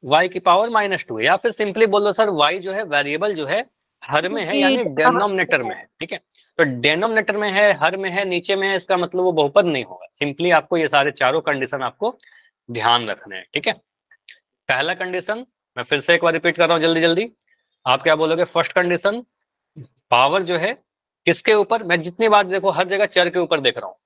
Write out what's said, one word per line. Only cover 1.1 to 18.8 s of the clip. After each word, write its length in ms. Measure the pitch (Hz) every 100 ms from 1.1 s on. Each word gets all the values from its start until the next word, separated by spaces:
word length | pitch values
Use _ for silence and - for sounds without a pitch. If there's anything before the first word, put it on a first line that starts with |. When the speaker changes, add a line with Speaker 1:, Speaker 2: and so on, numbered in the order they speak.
| 110
Speaker 1:
है, 60 |
या 120 | 123 190
फिर 160 | 240
simply 360 | - 214 196 220
बोल 160 | 202
दो 80 | 208
सर, 180 | 202 220
Y 280 | 170 147 180
जो 140 | 185
है 100 | 190
variable 520 | 208 147 143 156 208
जो 120 | 180 139
है 180 | 196 254 _ _ _
हर 260 | - 147 175
में 160 | 247
है, 80 | 170
Speaker 2:
जी। 100 | 277
Speaker 1:
यानी 140 | 277 254
डिनोमिनेटर 880 | 208 135 156 180 202 190 175 151
में 120 | 110 -
है। 80 | - _
ठीक 120 | 160
है, 60 | - _ _ _ -
तो 60 | 156 123
denominator 560 | 139 160 220 220 214 208
में 140 | 208
है, 220 | 190 208
हर 240 | 165 156 190
में 140 | 190
है, 140 | 180
नीचे 320 | 196 175 175 196
में 120 | 196
है, 80 | 196
इसका 200 | - 185
मतलब 260 | 175 180
वो 100 | 180
बहुपद 320 | 160 143 170
नहीं 200 | 175 143
होगा। 220 | 113 90 -
simply 380 | _ 147 143 175
आपको 240 | 170 - 170
ये 120 | 156
सारे 220 | 147 139
चारों 300 | - 131 156
condition 420 | 156 143 131 143
आपको 360 | 123 - 214 254 _ _ _ _ -
ध्यान 380 | 117 110 120 110
रखने 300 | 95 104 95
हैं। 100 | 92
ठीक 120 | 151 127
है, 60 | - _ _ _ _ - - _ _ -
पहला 260 | 131 151
condition 520 | 175 185 180 - 220 262 _ _ -
मैं 80 |
फिर 160 | - 143
से 140 | 127
एक 80 | 170
बार 100 | 170
repeat 240 | 160 165 165
कर 100 | 165
रहा 80 |
हूँ 80 | 170
जल्दी 180 | 160 165
जल्दी। 300 | 165 165 233 _ _ _ _ _ 127
आप 160 | 135
क्या 140 | 160 156
बोलोगे? 280 | 156 165
First 280 | 175 165 -
condition, 520 | -